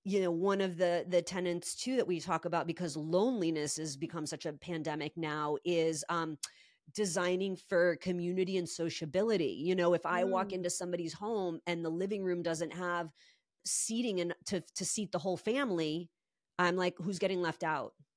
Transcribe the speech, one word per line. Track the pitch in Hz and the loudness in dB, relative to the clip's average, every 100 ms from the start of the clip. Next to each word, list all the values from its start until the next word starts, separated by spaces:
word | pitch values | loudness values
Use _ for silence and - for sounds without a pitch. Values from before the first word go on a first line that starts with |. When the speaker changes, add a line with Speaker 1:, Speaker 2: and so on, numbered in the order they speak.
Speaker 1:
you | 196 202 | 0 2
know, | 185 | 2
one | 165 196 196 | 2 2 2
of | 190 170 | 0 2
the, | 180 170 165 | 2 2 4
the | 180 | 2
tenets | 170 185 180 175 - | 2 -2 0 -2 -4
too | - 247 254 | -6 0 0
that | 202 | 2
we | 175 | 0
talk | 170 160 | 0 -2
about, | 170 170 160 | 0 0 0
because | 170 175 147 | -4 -4 -4
loneliness | 156 180 226 240 165 156 147 - | 2 4 4 2 0 0 -2 -4
has | 156 139 | -6 -6
become | 165 170 151 | -6 -6 -6
such | 156 170 | -6 -8
a | |
pandemic | 147 - 165 156 151 147 - | -8 -6 -4 -4 -4 -4 -4
now, | 156 151 147 147 | -4 -2 0 0
is, | 175 170 160 156 - | 2 2 2 0 -2
um, | 170 160 151 - - - _ - | -2 -2 -6 -10 -14 -20 _ -14
designing | - 208 180 180 180 196 185 | -4 -2 2 2 2 0 -4
for | - 180 175 170 | 0 4 4 4
community | 185 180 175 185 185 190 | -2 -2 0 0 2 2
and | 175 | -2
sociability. | - 165 - 160 180 220 202 143 90 | -2 -2 -2 -2 2 2 4 2 0
You | 165 | 0
know, | 185 175 | 4 6
if | 175 | 4
I | - 180 | 2 2
walk | 190 185 202 | 2 2 0
Speaker 2:
Mm. | 185 | -2
Speaker 1:
into | 175 | -2
somebody's | - 180 175 165 | -2 -2 -4 -4
home | 160 208 220 185 165 175 | -6 -2 0 0 -2 -4
and | 170 | -2
the | 165 | -2
living | 165 196 208 | -2 -2 -2
room | 190 175 | -2 0
doesn't | 170 160 165 | 0 -2 -4
have | 170 180 175 165 _ - _ _ _ | -4 -2 -2 -4 _ -20 _ _ _
seating | - - - 226 247 185 | -4 -2 -2 -2 0 0
and | 175 170 - | -2 -4 -2
to, | 185 - - | -4 -4 -8
to | |
seat | 175 - 202 | -4 -4 -2
the | - | -2
whole | 165 180 | -2 -2
family, | - 254 269 175 160 160 175 _ _ _ _ - | 0 0 2 0 0 -2 -6 _ _ _ _ 0
I'm | 180 180 | 2 4
like, | 180 175 | 0 0
"Who's | 170 180 | -4 0
getting | 190 185 | 0 2
left | 170 151 | 0 0
out?" | 165 151 113 - - | -2 -2 -4 -10 -20